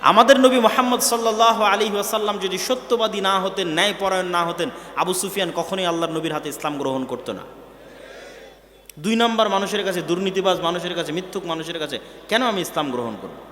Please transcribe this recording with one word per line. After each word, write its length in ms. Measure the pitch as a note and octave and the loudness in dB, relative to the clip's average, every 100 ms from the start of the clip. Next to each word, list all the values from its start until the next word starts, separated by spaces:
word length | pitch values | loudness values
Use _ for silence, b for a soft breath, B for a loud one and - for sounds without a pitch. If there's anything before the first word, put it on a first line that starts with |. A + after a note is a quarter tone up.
আমাদের 360 | C3+ F#3+ B3 C4+ | 6 6 8 8
নবী 200 | C4 B3+ | 8 6
মুহাম্মদ 420 | A3 - B3 A#3+ | 4 4 2 2
সাল্লাল্লাহু 600 | - A#3 A3+ A3 A3+ A3 | 0 0 0 4 4 6
আলাইহি 320 | G#3 G3+ G#3+ G3+ | 4 2 0 -2
ওয়াসাল্লাম 380 | G3+ A3 G#3 G3+ | -2 -2 -2 -2
যদি 180 | F#3+ F3+ | -4 -4
সত্যবাদী 600 | - B3+ - A#3 A3 G3+ | -2 -4 -2 0 0 0
না 140 | F#3+ F#3+ | 2 2
হতেন, 280 | F#3+ F#3+ F#3 | 0 -4 -4
ন্যায়পরায়ণ 540 | D#3 G3+ G3 G3 F#3+ F3+ | 0 0 0 0 0 0
না 120 | F3 | 0
হতেন, 260 | E3+ E3+ D#3 - B - | 0 -2 -4 -6 B -4
আবু 160 | E3 | -2
সুফিয়ান 360 | F3+ G3 G3 F3+ | -2 -4 -2 -4
কখনোই 360 | E3 E3 F#3+ F3+ | -2 -4 -2 -2
আল্লাহর 260 | E3 E3 D#3+ | 0 -2 -2
নবীর 180 | D#3+ D3+ | -4 -4
হাতে 120 | D3+ | -6
ইসলাম 240 | C#3+ D#3 D3 | -6 -6 -4
গ্রহণ 260 | C3+ C3 C3 | -2 -2 -4
করতো 260 | B2 - | -6 -8
না। 100 | F#2+ F#2 - - - B B B B B B B B - - - - | -10 -10 -18 -20 -20 B B B B B B B B -20 -20 -20 -8
দুই 180 | D#3+ A3+ | -2 2
নাম্বার 320 | A#3 A3+ A3 | 2 4 2
মানুষের 340 | G3 G3 G3+ | 2 0 -2
কাছে, 180 | F#3+ F3+ | -2 -2
দুর্নীতিবাজ 560 | D#3 F3 F#3+ F#3+ F#3 F3+ | -2 -2 0 0 0 2
মানুষের 320 | E3+ F3 F3 E3+ | 0 -2 -4 -6
কাছে, 160 | D#3 | -4
মিথ্যুক 320 | D#3+ F3+ G3+ E3+ | -6 -6 -10 -6
মানুষের 320 | D#3+ D#3 E3+ | -6 -6 -6
কাছে 180 | D3+ B2+ B B - | -6 -8 B B -2
কেন 140 | A3 | 0
আমি 160 | B3+ G3+ | 2 0
ইসলাম 260 | E3 - D3 | -2 -4 -2
গ্রহণ 220 | B2 A#2 G#2 | -4 -6 -8
করব? 180 | F#2+ - - | -12 -16 -18